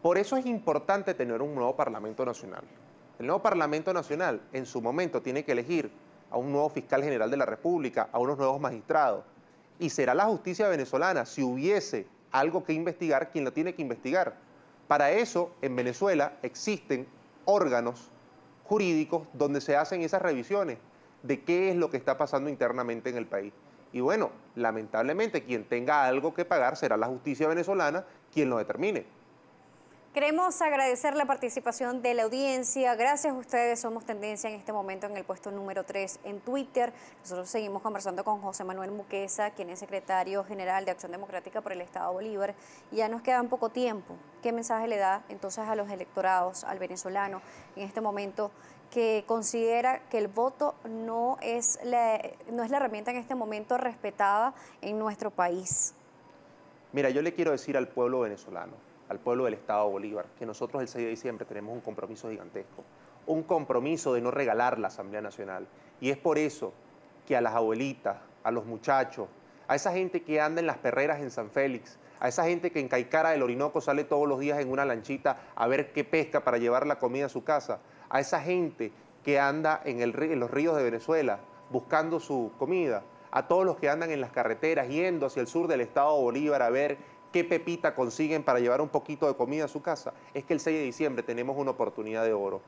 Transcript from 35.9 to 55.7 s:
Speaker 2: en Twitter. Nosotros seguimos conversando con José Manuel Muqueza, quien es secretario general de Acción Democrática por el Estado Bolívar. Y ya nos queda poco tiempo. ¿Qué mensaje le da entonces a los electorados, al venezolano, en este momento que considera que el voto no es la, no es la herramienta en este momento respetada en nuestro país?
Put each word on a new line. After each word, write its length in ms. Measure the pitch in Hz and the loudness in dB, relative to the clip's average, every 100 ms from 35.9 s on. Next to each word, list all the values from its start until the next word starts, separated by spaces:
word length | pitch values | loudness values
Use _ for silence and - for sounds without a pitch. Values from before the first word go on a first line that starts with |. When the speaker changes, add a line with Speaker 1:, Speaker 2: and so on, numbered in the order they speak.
| 196 190 - | -6 -6 -8
Speaker 2:
en 140 | - 202 | -12 -10
Twitter. 520 | 240 269 269 262 240 240 - - | -4 -4 -2 0 -2 -4 -20 -20
Nosotros 260 | - 180 185 | -10 -10 -6
seguimos 320 | 233 214 196 | -6 -4 -6
conversando 420 | 220 202 196 180 | -4 -4 -4 -4
con 160 | 202 208 | -2 -4
José 200 | 196 185 | -4 -8
Manuel 280 | 190 190 190 | -8 -6 -8
Muqueza, 600 | 208 196 196 196 - 208 | -10 -8 -6 -6 -4 -4
quien 180 | 208 175 | -4 -12
es 80 | 185 | -10
secretario 680 | 196 196 190 185 185 196 | -8 -8 -2 -2 0 -2
general 400 | 190 202 185 190 | -4 -6 -2 -2
de 60 | 190 | -2
Acción 220 | 180 180 | -6 -8
Democrática 500 | 175 202 185 190 214 | -10 -8 -10 -8 -8
por 100 | 208 | -8
el 80 | 185 | -10
Estado 320 | 175 185 175 | -8 -6 -4
Bolívar. 420 | 185 220 202 196 202 - - - | -4 -6 -4 -4 -6 -20 -20 -6
Y 60 | 214 | -2
ya 120 | 220 | 0
nos 140 | 233 | 0
queda 200 | 233 254 | 2 2
poco 260 | 240 247 226 | 2 -2 -2
tiempo. 440 | 247 247 214 - 175 - - | 0 -2 -2 -10 -18 -18 -6
¿Qué 100 | 233 | -4
mensaje 340 | 233 233 226 226 | -4 -2 -2 0
le 120 | 214 | 2
da 260 | 190 196 - | 2 0 -4
entonces 360 | 196 196 226 214 | -10 -8 -6 -2
a 80 | |
los 160 | 214 202 | -2 -2
electorados, 720 | 196 180 - 185 185 180 185 | -8 -6 0 2 2 0 -4
al 140 | - 196 | -8 -6
venezolano, 640 | 180 185 185 196 196 196 - - - | -6 -8 -6 -4 -4 -6 -12 -20 -20
en 100 | - | -12
este 180 | 196 220 | -8 -4
momento 480 | 214 202 202 190 208 - - - - | -2 -2 -4 -4 -6 -6 -20 -20 -6
que 340 | 247 226 220 208 | 0 2 2 0
considera 720 | 226 208 233 226 233 254 262 - | -2 0 0 2 4 2 0 -2
que 80 | 226 | -2
el 100 | 208 | 0
voto 460 | 214 254 262 294 - | 0 0 0 -2 -2
no 540 | 233 226 226 226 240 262 | -10 -8 -4 -2 -2 -2
es 380 | - 240 233 - | -2 -2 -2 -2
la, 360 | 247 240 233 220 - - - | 0 2 2 2 -2 -12 -8
no 120 | 233 | -6
es 80 | 233 | -2
la 60 | 285 | 0
herramienta 360 | 254 208 214 | 0 -2 -6
en 40 | 247 | -6
este 180 | 240 | -6
momento 440 | 262 214 214 214 247 | -6 -4 -6 -2 -2
respetada 760 | 247 233 208 202 202 202 240 - - - | -2 -4 -10 0 2 4 2 -2 -20 -12
en 160 | 202 214 | -6 -2
nuestro 320 | 214 208 214 | -4 -4 -6
país? 640 | - 175 180 185 | 0 0 0 -2